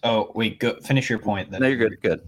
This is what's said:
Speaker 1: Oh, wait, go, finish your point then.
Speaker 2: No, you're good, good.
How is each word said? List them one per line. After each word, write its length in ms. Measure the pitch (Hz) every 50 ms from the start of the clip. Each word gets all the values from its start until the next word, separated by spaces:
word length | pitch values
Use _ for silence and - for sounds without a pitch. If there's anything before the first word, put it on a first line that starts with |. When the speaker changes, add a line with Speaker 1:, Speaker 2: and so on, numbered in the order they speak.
Speaker 1:
Oh, 300 | - 117 113 107 107 - -
wait, 240 | 113 113 107 95 -
go, 180 | 120 117 - -
finish 280 | - - 135 135 123 -
your 100 | 117 107
point 320 | - 107 101 98 92 -
then. 120 | 95 120
Speaker 2:
No, 40 | 131
you're 120 | 131 135 117
good, 200 | 113 107 92 -
good. 180 | - 104 80 - -